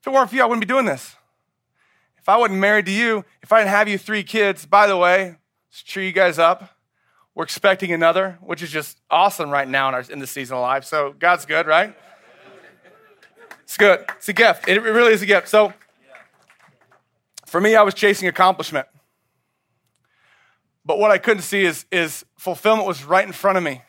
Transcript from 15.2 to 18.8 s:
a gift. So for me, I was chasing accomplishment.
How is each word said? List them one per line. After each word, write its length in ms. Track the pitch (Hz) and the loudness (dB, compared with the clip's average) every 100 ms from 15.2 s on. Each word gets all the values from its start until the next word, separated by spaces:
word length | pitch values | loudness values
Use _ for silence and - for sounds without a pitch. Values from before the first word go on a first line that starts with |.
a 40 | 185 | 2
gift. 220 | 202 175 | 0 2
So 240 | 214 208 - _ _ _ - _ _ _ _ _ _ _ _ _ _ _ - - | 2 2 -2 _ _ _ -20 _ _ _ _ _ _ _ _ _ _ _ -20 -6
for 140 | 170 | -4
me, 140 | 208 | 2
I 80 | 220 | 4
was 120 | 208 | 2
chasing 340 | - 214 202 185 | 2 0 0 -4
accomplishment. 580 | 165 185 185 156 151 | 0 0 0 -6 -8